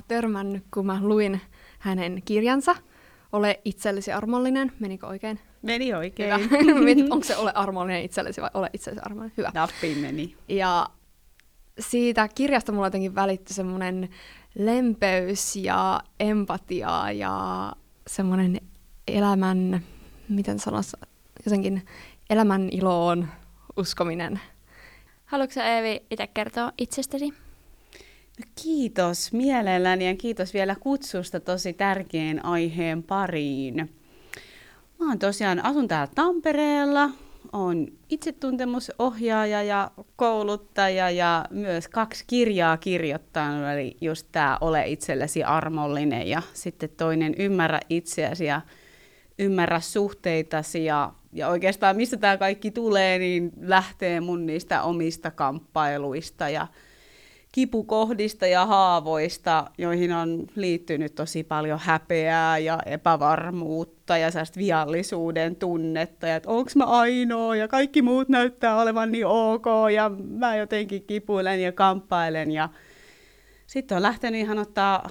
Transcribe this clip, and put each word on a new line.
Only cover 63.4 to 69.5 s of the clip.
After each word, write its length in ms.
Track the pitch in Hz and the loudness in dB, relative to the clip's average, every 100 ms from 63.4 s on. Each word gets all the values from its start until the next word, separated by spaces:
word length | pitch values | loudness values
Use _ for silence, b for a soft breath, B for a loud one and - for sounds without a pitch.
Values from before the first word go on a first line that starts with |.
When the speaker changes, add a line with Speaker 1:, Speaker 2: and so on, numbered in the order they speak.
| 165 180 160 160 165 - - 170 | 0 -4 -4 -4 -6 -8 0 2
Speaker 2:
ja 120 | 160 | 2
sellaista 280 | 165 160 185 | -2 -6 -2
viallisuuden 1000 | 196 160 147 170 196 175 165 165 165 175 | 0 2 2 -2 -2 -4 -2 0 -2 -2
tunnetta, 720 | 180 170 160 160 170 - 165 | -2 -2 -2 -2 -4 -4 -2
ja 100 | 160 | -2
että 140 | 196 | 0
onks 260 | 226 254 285 | -2 2 2
mä 80 | |
ainoa 720 | 269 240 240 247 240 233 226 220 | 4 6 4 2 0 0 0 0
ja 120 | 214 | 2
kaikki 340 | 269 277 294 | 2 4 4
muut 260 | 247 254 262 | 4 4 4
näyttää 520 | 254 247 247 233 220 | 4 4 2 2 4
olevan 320 | 226 226 226 | 4 2 0
niin 140 | 226 190 | 2 4
ok 400 | 220 220 | 4 4